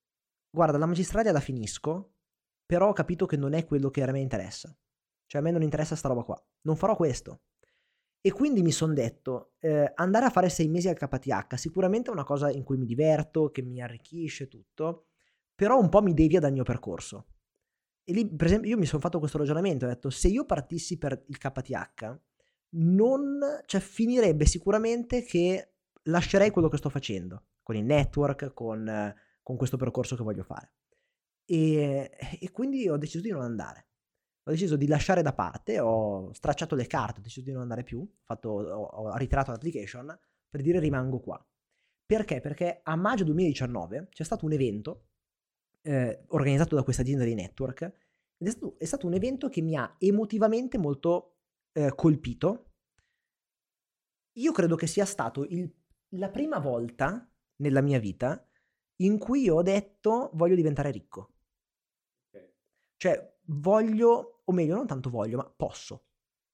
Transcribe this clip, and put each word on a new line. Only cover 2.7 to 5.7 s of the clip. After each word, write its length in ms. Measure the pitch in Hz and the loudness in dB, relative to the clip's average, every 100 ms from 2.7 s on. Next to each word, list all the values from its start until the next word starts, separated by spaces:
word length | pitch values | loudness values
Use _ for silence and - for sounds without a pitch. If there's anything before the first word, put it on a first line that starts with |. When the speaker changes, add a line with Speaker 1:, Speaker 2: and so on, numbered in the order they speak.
| 175 202 | 4 4
Speaker 1:
ho 40 | |
capito 340 | 202 - 175 190 | 2 -2 -2 0
che 100 | 147 | 0
non 160 | 139 | 0
è 120 | 160 | -2
quello 260 | 165 147 135 | 0 0 0
che 120 | 139 | 0
a 80 | 127 | 0
me 80 | 135 | 0
interessa. 560 | 131 107 92 - - - _ _ _ _ _ | -2 -4 -6 -12 -16 -20 _ _ _ _ _
Cioè 140 | 147 | -2
a 40 | |
me 60 | 156 | 0
non 120 | 175 | 2
interessa 340 | 156 | 2